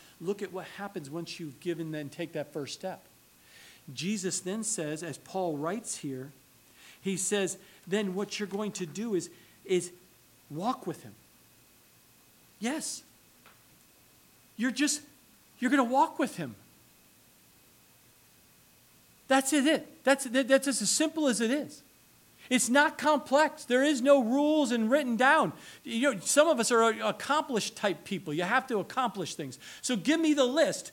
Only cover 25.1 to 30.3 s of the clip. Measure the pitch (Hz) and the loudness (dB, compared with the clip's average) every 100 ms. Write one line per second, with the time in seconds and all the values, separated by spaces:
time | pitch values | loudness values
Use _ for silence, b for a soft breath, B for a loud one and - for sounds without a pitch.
25.1 | 226 254 311 202 - B B - 226 285 | 2 6 6 4 -2 B B -6 0 0
26.1 | 208 - - 311 269 220 233 226 220 214 | 0 0 4 4 4 4 4 4 2 -2
27.1 | - - 294 294 233 - - 208 - - | -4 0 0 2 -2 -2 -2 -2 -2 -6
28.1 | 185 156 151 175 247 254 220 170 - 247 | -8 -4 -4 0 0 0 -4 -2 -2 -2
29.1 | 196 170 - 139 123 B B - 240 170 | -2 -8 -6 -10 -12 B B -4 -2 2
30.1 | 320 320 | 2 4